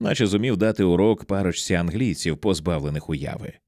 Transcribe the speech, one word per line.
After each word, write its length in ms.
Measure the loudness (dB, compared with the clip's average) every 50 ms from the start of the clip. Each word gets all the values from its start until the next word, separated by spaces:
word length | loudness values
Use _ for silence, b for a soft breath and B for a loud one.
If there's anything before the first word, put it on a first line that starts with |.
наче 260 | -2 -2 0 2 2
зумів 300 | 2 2 2 2 0 0
дати 280 | 2 2 2 2 2 4
урок 400 | 4 4 6 4 4 2 2 -2
парочці 500 | -4 -2 -2 0 -2 -2 -4 -2 -2 0
англійців, 640 | 0 0 -2 -2 -2 0 -2 -2 -2 -2 -4 -4 -2
позбавлених 720 | 0 0 0 0 0 -2 -2 -2 -2 -4 -4 -6 -6 -6
уяви. 440 | -6 -6 -6 -6 -8 -10 -10 -14 -16 _ _